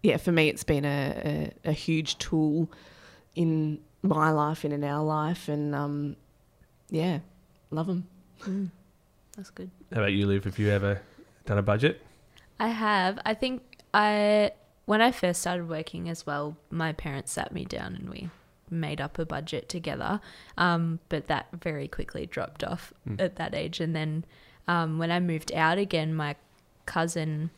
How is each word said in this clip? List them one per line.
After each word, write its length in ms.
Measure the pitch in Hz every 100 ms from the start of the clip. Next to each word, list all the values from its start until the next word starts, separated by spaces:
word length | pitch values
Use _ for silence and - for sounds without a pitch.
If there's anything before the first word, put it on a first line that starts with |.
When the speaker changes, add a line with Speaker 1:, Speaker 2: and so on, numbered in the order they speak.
Speaker 1:
yeah, 140 | 214 151
for 140 | -
me, 160 | 170 156
it's 160 | -
been 220 | - 147 143
a, 640 | 143 139 - - 151 151 - -
a, 40 |
a 20 |
huge 480 | 151 - 160 156 -
tool 500 | - 160 156 151 160 - - - - - _ -
in 440 | 165 160 151 151 - _
my 260 | 190 156 156
life 340 | 156 147 160
and 100 | 147
in 100 | 143
our 200 | 143 143
life 440 | 156 156 151 175 -
and, 240 | 147 147
um, 420 | 143 143 147 147 - _ _ _ _ - _ -
yeah, 280 | 160 170 170 - - _ _ _
love 180 | 156 165
'em. 140 | 180 180 - - -
Speaker 2:
Mm. 300 | - 190 190 - _ _ _ _ _ -
That's 140 | 190
good. 180 | - 185 - -
Speaker 3:
How 60 | 113
about 120 | 101
you, 120 | 98 101
Liv? 200 | 98 98
Have 120 | 92
you 120 | 104
ever 280 | 101 101 101 - - - _ -
done 140 | 104
a 20 |
budget? 400 | 101 104 143 - - - - - - -
Speaker 2:
I 100 | 226
have. 500 | 226 220 208 185 208
I 120 | - 220
think 260 | 262 254 - - -
I, 580 | 214 208 208 208 208 208 - _ _ -
when 140 | 214
I 120 | 233
first 300 | 247 180 175
started 280 | 180 180 170
working 400 | 160 160 170 170
as 160 | 165 -
well, 320 | 143 147 160 _
my 200 | 160 160
parents 400 | 156 156 139 -
sat 220 | - -
me 100 | - -
down 280 | - - 185
and 140 | -
we 220 | - 175 - _ _ -
made 280 | 170 151 147
up 200 | 143 -
a 60 | 160
budget 420 | 147 156 151 -
together. 500 | 180 165 139 - 208 - - - -
Um, 420 | 180 170 165 165 _
but 200 | - -
that 220 | 156 - 170
very 260 | 175 151 139
quickly 380 | - - - -
dropped 380 | - - 151
off 300 | - 170 - - -
Speaker 3:
Mm. 140 | 104
Speaker 2:
at 140 | 185 185
that 180 | 160
age. 260 | - 160 165
And 160 | 165 160
then, 300 | 156 156 - - - - -
um, 300 | 175 160 160
when 140 | 165
I 80 | 175
moved 320 | 175 160 -
out 240 | - 160 175
again, 380 | 196 170 156 160
my 200 | 147 143 _ _ _ _ -
cousin 640 | - 165 165 156 151 165